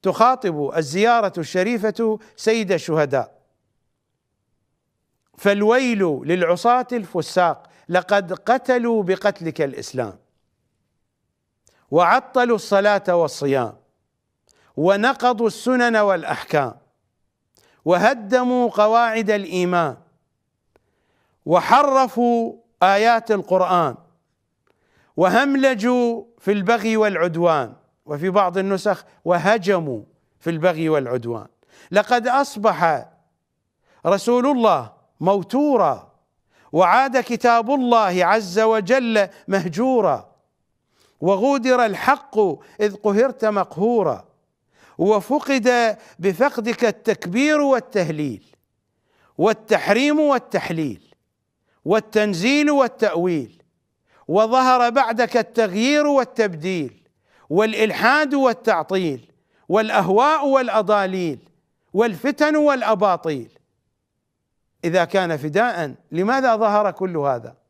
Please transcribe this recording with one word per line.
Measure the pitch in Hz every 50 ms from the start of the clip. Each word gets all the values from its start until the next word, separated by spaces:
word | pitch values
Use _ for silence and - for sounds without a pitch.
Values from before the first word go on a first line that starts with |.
تخاطب | - 190 180 - 220 247 262 254 254 190 160 147 147 139 -
الزيارة | 165 160 135 147 185 208 233 240 233 214 190 - 175
الشريفة | 160 - - 185 185 220 240 220 185 220 202 - 233 220 214 220 - - _
سيد | - - 214 220 233 214 180
الشهداء: | 190 160 - - 156 160 147 139 131 131 117 - _ _ _ _ _ _ _ _ _ _ _ _ _ _ _ _ _ _ _ _ _ _ _ _ _ _ _ _ _ _ _ _ _ _ _ _ _ _ _ _ _ -
"فالويل | - 202 202 202 208 214 233 254 269 247 233 202
للعصاة | 196 170 147 127 - 143 170 180 170 165 175 170 - 233 240 254 254 -
الفساق، | 247 240 202 165 - 180 151 - - 185 180 165 147 - - _ _ _ _ -
لقد | 170 180 175 - 208 202 196 165
قتلوا | 185 - _ - 247 262 254 - 254 247 233 233 233 220
بقتلك | 196 170 185 - - 208 202 - 170 165 147 -
الإسلام، | 156 139 127 - - - - 127 120 104 92 - _ _ _ _ _ _ _ _ _ _ _ _ _ _ _ _ _ _ _ _ _ _ _ _ _ _ _ _ _ _ _ _ _ _
وعطلوا | 139 160 175 170 208 262 262 - - 254 247 240 233
الصلاة | 202 - - 208 196 196 208 208 196 202 190 175
والصيام، | 175 165 147 - - 147 143 135 135 120 110 - _ _ _ _ _ _ _ _ _ _ _ _ _ _ _ _ _ _ _ _
ونقضوا | - 151 180 196 202 214 254 262 - - 247 247 208 233
السنن | 220 - - - 240 254 247 240 240 226
والأحكام، | 214 208 202 190 175 147 - 151 - - - - 151 139 120 - - _ _ _ _ _ _ _ _ _ _ _ _ _ _ _ _ _ _ _ _ _
وهدموا | 156 180 175 190 226 277 240 214 196 247 254 247 247 247 247 247 233
قواعد | - - 208 214 226 233 240 226 220 226 220 190
الإيمان، | 214 208 196 - - 180 180 180 180 175 165 147 131 - _ _ _ _ _ _ _ _ _ _ _ _ _ _ _ _ _ _ _ _ _ _ _ _ _ _ _ _ _
وحرفوا | 147 160 180 - - 208 269 285 285 269 262 262 240 - 226 240 240 240 233 226 233 - - _ _ _ _
آيات | 175 185 196 202 220 233 233 226 226 -
القرآن، | 220 196 185 - 185 185 180 165 185 175 160 139 117 - _ _ _ _ _ _ _ _ _ _ _ _ _ _ _ _ _ _ _ _ _ _ _
وهملجوا | - 175 185 - 233 277 277 277 269 262 269 262 202 196 247 247 247 240 233 233 226 - _ _ _
في | _ 185
البغي | 208 208 190 185 233 226 208 226 220
والعدوان"، | 220 214 208 196 165 165 180 160 165 170 170 160 147 127 107 - _ _ _ _ _ _
وفي | - 151 143 160 190
بعض | 180 208 196 180 175 196
النسخ: | 190 196 196 190 190 208 190 - - _ _ _ _
"وهجموا | 160 175 170 151 190 220 233 175 190 202 180 165 143 127 107 104 _ _ _ _ _ _ _
في | _ 165
البغي | 170 156 156 185 170 156 165 156
والعدوان". | 156 147 131 120 123 127 113 117 120 113 101 - _ _ _ _ _ _ - _
لقد | 170 196 208 - 247 240 220
أصبح | 254 240 269 277 269 - 214 208 226 180 147 175 165 151 127 113 - _ _ _ _ _ _ _ _ _ _ _ _ _ _ _ _ _ _ _
رسول | 165 190 196 - 233 240 247 247
الله | 277 294 247 226 214 175 143 117 110 - _ _ _ _ _
موتورا، | 151 180 196 196 170 - - 262 294 302 277 233 185 151 127 101 - _ _ _ _ _ _ _ _ _ _ _ _ _
وعاد | - 156 185 170 185 240 269 269 240 262
كتاب | 240 - 240 - - 240 233 233 226 220
الله | 277 277 254 240 240 226 214 190 180 185 180
عز | 170 202 226 214 185 170 208
وجل | 220 220 220 220 202 170 247 269 247 233 220 214 196 185 - - _ -
مهجورا، | 196 196 160 180 151 175 240 262 262 233 202 170 139 110 95 _ _ _ _ _ _ _ _ _ _ _ _ _ _ _ _ _ _ _
وغودر | 156 175 196 185 214 277 277 277 226 254 254 247 240
الحق | 220 190 - - - 277 285 - - - 208 208 185 147 - - - - _
إذ | 208 214 196
قهرت | 190 - 214 196 208 247 269 - - 226
مقهورا، | 214 208 202 180 - - 160 196 226 240 226 190 151 120 95 - _ _ _ _ _ _ _ _ _ _ _ _ _ _ -
وفقد | 170 196 214 208 185 - 254 294 - - 277 262 208 247 247 240 233 226 208 - - - - -
بفقدك | 165 196 180 156 247 285 277 - 208 233 226 - 247
التكبير | 220 208 220 - - 202 - - 175 175 233 277 302 302 302
والتهليل، | 294 277 262 233 - - - 208 175 151 160 151 151 139 110 92 _ _ _ _ _ _ _ _ _ _ _ _ _ _ _ _ _ _ _ -
والتحريم | 160 220 220 220 - - 220 180 - - 202 226 269 294 302 302
والتحليل، | 302 294 277 240 - - - 180 - - 175 160 156 139 101 82 _ _ _ _ _ _ _ _ _ _ _ _ _ _ _ _ _
والتنزيل | 143 196 220 214 214 - 214 208 208 196 165 180 247 277 294 294 294
والتأويل، | 294 277 262 233 - - 220 208 156 170 175 185 170 156 127 - _ _ _ _ _ _ _ _ _ _ _ _ _ _ _ -
وظهر | 156 196 220 220 240 262 262 262 254 254 240 240
بعدك | 226 277 262 226 233 220 240 220 -
التغيير | 240 214 - - 226 226 196 180 208 226 262 294 294 294
والتبديل، | 294 285 269 247 247 - - 220 202 170 156 151 185 190 175 147 120 - _ _ _ _ _ _ _ _ _ _ _
والإلحاد | 147 185 214 220 220 202 220 214 - - 190 233 269 302 311 277 277
والتعطيل، | 277 269 254 226 226 226 226 208 170 156 - 190 190 185 160 139 123 - _ _ _ _ _ _ _ _ _
والأهواء | 165 214 220 214 220 220 185 165 190 208 262 294 311 311 277
والأضاليل، | 285 269 269 254 233 202 220 208 175 214 208 196 190 185 190 180 165 139 110 _ _ _ _ _ _ _ _ _ _
والفتن | - 185 233 233 196 - - 269 285 - 302 302 302
والأباطيل. | 302 302 294 277 262 220 202 220 185 208 202 180 170 - 165 151 131 113 107 _ _ _ _ _ _ _ _ _ _ _ _ _ _ _ _ _ _ _ _ _ _ _ _ _ _ -
إذا | 170 160 185 170
كان | 165 - 196 185 170 160
فداء، | 147 131 156 143 190 233 247 214 170 160 139 131 - _ _
لماذا | 147 160 185 214 262 269 262 247 226
ظهر | 208 226 214 208 208 214 196
كل | 170 - 185 185 170
هذا؟ | 160 139 139 131 120 117 117 - _ _